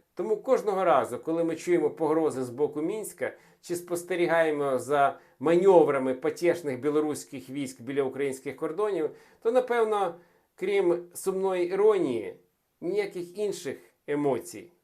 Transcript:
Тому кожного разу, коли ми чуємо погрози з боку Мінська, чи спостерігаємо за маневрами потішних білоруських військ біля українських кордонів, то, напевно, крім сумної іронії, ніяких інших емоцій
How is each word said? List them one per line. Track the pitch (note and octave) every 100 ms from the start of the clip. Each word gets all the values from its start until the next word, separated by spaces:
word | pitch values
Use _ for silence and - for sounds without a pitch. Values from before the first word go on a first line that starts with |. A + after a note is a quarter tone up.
| _
Тому | - G#3+ G#3+
кожного | C4+ A#3+ G3+ F#3+
разу, | F#3 C#3 A2+ A#2+
коли | - E3
ми | E3 D#3+
чуємо | F3+ E3+ D3+
погрози | - D3+ D#3+ D3+ C3
з | B2
боку | A#2+ D3 D3
Мінська, | E3 G#3+ G3 - A2+ - _ _
чи | - E3+
спостерігаємо | F3 E3+ - F3+ E3 E3 D#3+ D3 C#3 B2+
за | A#2+ C#3+ C#3 - - -
маневрами | C#3+ E3+ G3 F3 C#3+ C3+ C3
потішних | B2+ D#3 - E3+ - D3 B2
білоруських | C#3+ D3+ D3+ C#3 - C3+ C3
військ | C#3 C3 -
біля | A#2+ C#3
українських | C3+ C3+ C#3 C3 C#3+ C3
кордонів, | D#3 E3 G#3+ F3 D3+ - - _
то, | A3+
напевно, | B3+ B3 A#3+ A3 G#3 F3+ F3 _ _ _ -
крім | G3 G3+ F3 E3+ F3
сумної | - F#3+ F#3+ F#3+ F3+ F3
іронії, | F#3+ G#3+ G3 D3 A#2 F#2+ - _ _ _ _
ніяких | E3+ G3+ F#3+ F3+ E3+ F#3+
інших | G#3 F3 C3+ - - _ -
емоцій | D3 C#3+ A#2+ - G#2 - _